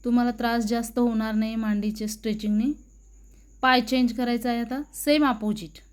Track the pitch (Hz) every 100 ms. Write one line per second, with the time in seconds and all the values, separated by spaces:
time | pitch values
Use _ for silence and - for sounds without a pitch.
0 | 240 240 240 233 233 233 214 233 233 -
1 | 240 226 220 214 220 226 220 208 214 214
2 | 214 214 226 214 214 208 254 294 - -
3 | - - - - - - 262 254 247 262
4 | 247 226 247 240 240 233 233 262 294 -
5 | - 302 294 226 214 208 165 - -